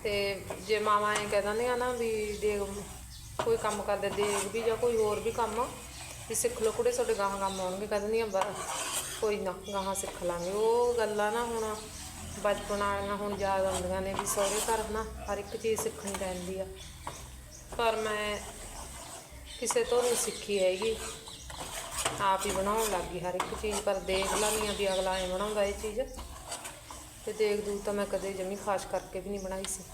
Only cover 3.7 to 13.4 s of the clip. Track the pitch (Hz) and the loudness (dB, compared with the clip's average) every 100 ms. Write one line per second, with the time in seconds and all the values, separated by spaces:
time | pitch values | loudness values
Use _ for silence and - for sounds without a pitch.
3.7 | 208 190 202 196 202 208 202 202 220 226 | 0 0 2 2 2 2 2 0 0 2
4.7 | 220 240 226 214 202 202 220 226 214 269 | 4 4 4 4 2 0 0 0 2 -2
5.7 | - - - - - - 220 233 233 220 | -4 -12 -12 -12 -12 -4 0 0 2 0
6.7 | 214 240 247 226 220 196 196 196 190 185 | 4 2 4 2 2 2 2 0 0 -2
7.7 | 190 208 208 208 226 226 190 202 190 - | -2 0 0 2 2 2 2 0 -2 -4
8.7 | - - - - - 220 208 190 185 - | -4 -2 -4 -4 0 0 2 0 -4 -4
9.7 | 202 190 190 - - 175 170 175 202 220 | -2 0 -2 -4 -2 -2 0 0 2 4
10.7 | 233 240 240 214 208 208 226 240 226 220 | 6 6 4 2 4 2 2 0 0 -2
11.7 | 214 214 - - - - - 208 202 - | -4 -8 -10 -10 -10 -8 0 2 2 2
12.7 | 202 202 202 202 202 208 202 | 0 2 2 0 -2 -2 0